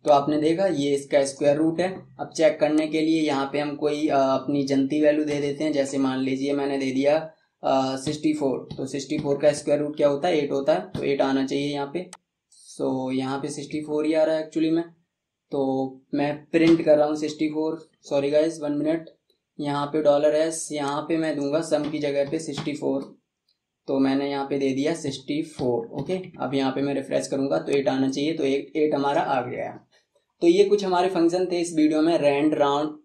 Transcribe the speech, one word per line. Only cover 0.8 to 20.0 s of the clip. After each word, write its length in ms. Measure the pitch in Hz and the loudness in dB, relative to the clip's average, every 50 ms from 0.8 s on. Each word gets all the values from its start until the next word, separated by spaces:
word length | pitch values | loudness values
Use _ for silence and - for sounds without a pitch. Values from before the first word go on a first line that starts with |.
| 139 143 143 | 0 0 0
इसका 280 | 139 139 - - 143 139 | 0 -2 2 2 2 2
square 320 | 135 - - 151 143 143 151 | 2 -2 0 2 2 4 4
root 240 | 160 165 165 165 | 2 0 0 0
है। 80 | 175 185 190 - - - - - | -2 -4 -4 -8 -14 -20 -12 -12
अब 100 | 151 - | -12 -10
check 300 | - - 160 151 147 - | -2 2 4 4 4 4
करने 280 | 156 147 151 156 156 151 | 0 2 2 0 0 0
के 140 | 156 160 | -2 -2
लिए 200 | 156 160 160 160 | 0 2 2 2
यहाँ 280 | 156 147 139 135 135 131 131 | 2 0 0 -2 -2 -2 -2
पे 60 | 143 | -2
हम 160 | 147 147 143 | -2 -2 -4
कोई, 320 | - 147 147 147 147 156 151 | -2 -2 -2 -2 0 0 0
अ, 100 | 143 139 | 2 2
अपनी 460 | 135 135 135 131 - - 143 143 139 | 4 2 2 0 0 -2 -2 0 0
जनती 380 | 135 139 135 139 135 147 151 | 2 2 2 2 2 2 2
value 240 | 151 147 151 151 151 | 4 4 4 2 0
दे 140 | 151 147 143 | -2 -2 -2
देते 240 | 143 143 139 143 156 | -2 -4 -4 -2 -2
हैं। 100 | 156 147 | -2 0
जैसे 240 | 139 135 135 151 139 | 0 0 0 -2 -2
मान 220 | 135 131 131 131 | -2 -2 -2 -2
लीजिए 340 | 131 131 135 131 135 139 143 | -2 -2 -2 -2 -2 -2 -2
मैंने 240 | 143 139 139 139 139 | -2 -2 -2 -2 -2
दे 140 | 135 131 | -2 -2
दिया, 260 | 127 131 139 139 147 160 160 - - _ _ _ _ _ - | -2 0 2 2 2 2 0 -4 -16 _ _ _ _ _ -2
अ, 320 | 143 135 135 135 131 135 | 0 0 2 0 0 -4
सिक्सटी 380 | 131 - 151 151 147 - 156 151 | -4 -4 -6 -6 -2 -2 -2 -2
फ़ोर, 340 | - 147 135 127 117 - - - - | 0 0 -2 -2 -2 -6 -10 -10 -10
तो 80 | 139 | -8
सिक्सटी 340 | 131 - 143 139 - 151 147 | -6 -6 -8 -6 -4 -6 -4
फ़ोर 180 | 147 143 143 139 | -2 -2 -2 2
का 140 | - 151 | 2 2
square 280 | 143 - - 151 147 147 | 2 2 0 0 0 0
root 160 | 147 147 151 - | 0 -4 -2 2
क्या 100 | 147 143 | 2 2
होता 200 | 143 139 - 180 | 2 2 0 0
है, 100 | - 151 | 0 0
एट 140 | 143 143 | 0 0
होता 220 | 139 139 135 147 156 | -2 -2 0 0 0
है, 60 | 185 | 0
तो 240 | 196 - - - 143 | 0 -6 -8 -6 -2
एट 180 | 143 139 139 | -2 0 0
आना 240 | 135 135 135 135 135 | 0 0 2 0 0
चाहिए 280 | 135 143 143 143 147 143 | 0 -2 -2 -2 -2 -4
यहाँ 180 | 143 143 143 147 | -4 -6 -6 -6
पे। 160 | 175 185 180 - - _ _ _ _ _ _ _ _ - - - - | -8 -10 -10 -16 -20 _ _ _ _ _ _ _ _ -20 -20 -8 -4
So 340 | 139 135 131 131 131 131 | -4 -2 -2 -2 -4 -2
यहाँ 280 | 131 131 131 131 135 139 | -2 -2 -2 -2 -4 -4
पे 80 | 139 147 | -6 -6
सिक्सटी 340 | 143 - 139 - - 151 | -8 -8 -10 -8 -8 -8
फ़ोर 240 | 151 151 151 151 156 | -6 -4 -4 -2 0
ही 80 | 151 160 | 0 2
आ 100 | 156 156 | 2 2
रहा 120 | 156 160 | 2 2
है 80 | 156 156 | -2 -4
actually 260 | 156 - 160 156 160 | -4 -2 -2 0 2
में। 140 | 160 165 170 170 - _ _ _ _ _ _ _ _ _ _ _ | 2 0 -2 -4 -12 _ _ _ _ _ _ _ _ _ _ _
तो 500 | - 143 135 135 131 135 135 131 131 - _ _ - | -4 -2 0 0 0 -2 -2 -4 -6 -12 _ _ -4
मैं 220 | 143 143 147 147 147 - | -2 -2 -2 -2 -6 -10
print 360 | _ - 165 160 165 165 165 165 | _ 2 4 6 6 6 6 6
कर 120 | 156 151 147 | 6 6 6
रहा 100 | 151 151 | 6 2
हूँ 80 | 156 | 2
सिक्सटी 340 | 151 156 147 151 151 156 151 | -2 -4 -6 -4 -2 -4 -2
फ़ोर, 400 | 151 156 156 160 160 165 - _ _ _ | -2 -2 -4 -4 -4 -6 -10 _ _ _
Sorry 280 | _ - 147 143 139 139 | _ -2 -2 0 0 2
guys, 300 | 143 151 156 165 160 160 | 2 2 2 2 -2 -4
वन 100 | 147 147 | -6 -4
मिनट। 380 | 147 147 147 151 160 165 165 - - _ _ _ _ _ _ _ _ - | -4 -2 0 0 -2 -2 -4 -10 -20 _ _ _ _ _ _ _ _ -8
यहाँ 260 | 151 143 147 143 143 | -4 -2 -2 -2 -2
पे 160 | 139 143 156 | -2 -2 0